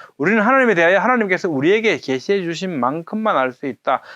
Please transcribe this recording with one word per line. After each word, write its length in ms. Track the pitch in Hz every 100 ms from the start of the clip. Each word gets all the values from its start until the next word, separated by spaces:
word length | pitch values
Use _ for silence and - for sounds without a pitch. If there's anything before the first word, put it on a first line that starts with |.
| - -
"우리는 240 | 151 220
하나님에 320 | 208 269 247
대하여 260 | 175 170 190
하나님께서 480 | 208 254 202 180 185
우리에게 500 | 139 156 214 220 190
계시해 440 | - 131 - 202
주신 380 | 170 160 185 156
만큼만 580 | 120 160 165 214 220 160
알 140 | 127
수 160 | 123 143
있다. 340 | 110 - 127 -